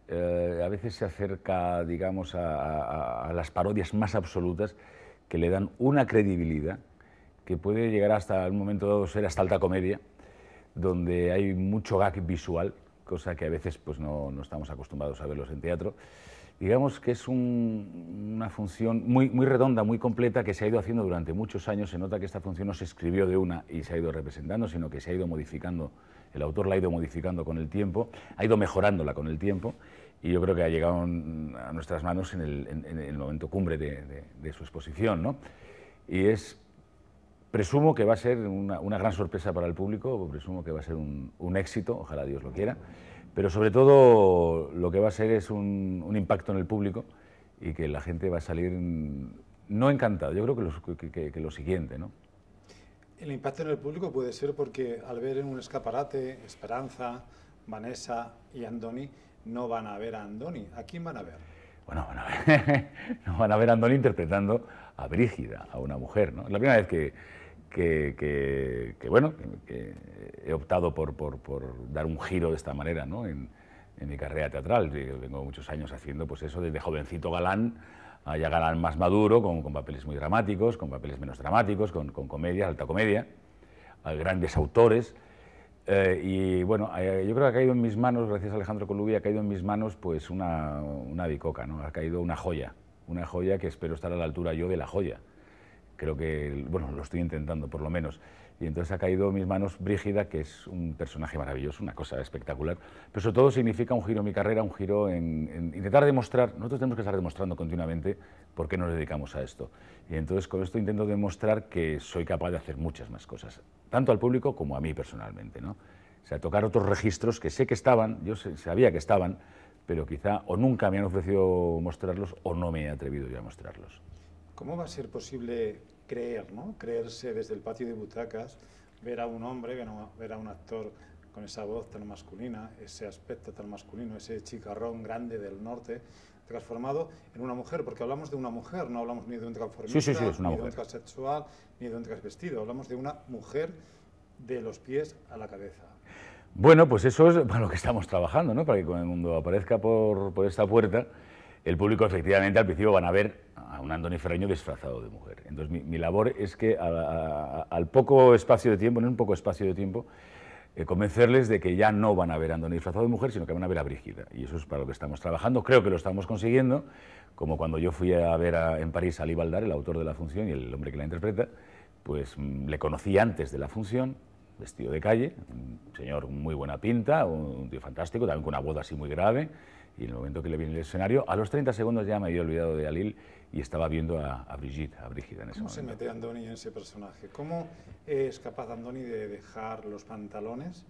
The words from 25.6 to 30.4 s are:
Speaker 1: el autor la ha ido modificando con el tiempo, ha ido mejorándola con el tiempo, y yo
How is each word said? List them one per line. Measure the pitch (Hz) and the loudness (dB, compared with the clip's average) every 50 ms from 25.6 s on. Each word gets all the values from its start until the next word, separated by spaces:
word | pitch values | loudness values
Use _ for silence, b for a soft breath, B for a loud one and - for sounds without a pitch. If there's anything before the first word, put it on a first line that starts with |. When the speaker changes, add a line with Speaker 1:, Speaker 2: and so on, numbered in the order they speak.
| 76 87 90 85 78 69 B B B B B B B B - | -8 -6 -6 -4 -6 -8 B B B B B B B B -8
Speaker 1:
el | 71 73 | -6 -4
autor | 78 76 90 101 98 | -4 -2 0 0 2
la | 98 | 2
ha | 95 | 2
ido | 92 90 | 2 2
modificando | 82 85 82 76 - 82 78 90 90 87 78 | 0 0 -2 -4 -6 -6 -4 -4 -4 -4 -4
con | 80 82 80 | -4 -4 -4
el | 80 76 | -4 -4
tiempo, | - 101 104 98 87 104 117 - B B B B B | -2 -2 -2 -2 -2 -2 -4 -4 B B B B B
ha | B 98 | B 4
ido | 113 113 104 | 4 6 6
mejorándola | 101 87 - 95 95 104 101 90 78 73 - | 4 2 2 4 4 4 4 4 0 -2 -2
con | - 76 80 | -4 -4 -4
el | 80 78 | -4 -2
tiempo, | 95 101 98 92 82 117 - - B B B B B B B B | 0 -2 -2 -2 -4 -6 -10 -10 B B B B B B B B
y | - 82 | -2 0
yo | 87 87 | 2 2